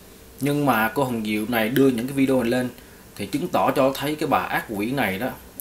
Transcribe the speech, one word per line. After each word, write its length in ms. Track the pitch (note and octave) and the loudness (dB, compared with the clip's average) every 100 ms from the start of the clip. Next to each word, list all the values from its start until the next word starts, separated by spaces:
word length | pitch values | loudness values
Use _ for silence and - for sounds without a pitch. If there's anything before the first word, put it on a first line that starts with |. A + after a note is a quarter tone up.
| - - - - | -20 -20 -20 -6
Nhưng 240 | C#3 D3 C#3+ | -2 2 2
mà 260 | A#2 A2 | 2 2
cô 100 | C#3+ | 0
Hồng 220 | B2+ A#2 G#2+ | -2 -2 -2
Diệu 200 | G#2+ G#2+ | -2 -2
này 200 | A#2 A2 | 0 2
đưa 180 | C3+ C3+ | 4 4
những 200 | A2+ B2+ | 2 -2
cái 80 | C#3 | 0
video 280 | C3+ C3 | 2 2
này 60 | A#2 | 2
lên 200 | B2 B2 - - - - - | 0 -2 -8 -18 -20 -18 -12
thì 100 | G2+ | -6
chứng 220 | C#3+ F3 | -4 -2
tỏ 240 | - F3+ E3 | 0 2 4
cho 160 | C3+ C3+ | 2 2
thấy 200 | C#3 D3+ | -4 -2
cái 140 | D3 | 0
bà 100 | G2 | 0
ác 260 | - D#3+ D3 | 0 -4 -4
quỷ 220 | G2+ A2 | -4 -2
này 280 | C#3 G#2 F#2+ | 0 -2 -2
đó, 100 | B2+ B2+ - - | -6 -8 -14 -12